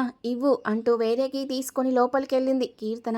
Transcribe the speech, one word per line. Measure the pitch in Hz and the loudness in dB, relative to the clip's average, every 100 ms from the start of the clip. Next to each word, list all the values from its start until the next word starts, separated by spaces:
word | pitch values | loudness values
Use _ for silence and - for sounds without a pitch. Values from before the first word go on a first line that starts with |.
| 247 - | 2 -4
ఇవ్వు" | 233 240 277 - - | -6 0 2 2 0
అంటూ | 220 226 | 0 2
వేరే | 233 226 233 262 | 2 2 0 0
కీ | 269 | -2
తీసుకొని | 269 262 262 - 262 | -4 -4 -4 -2 0
లోపలికెళ్ళింది | 247 247 269 269 262 262 262 254 | 2 2 0 0 0 2 0 -2
కీర్తన | - 214 233 233 | -6 -8 -6 -4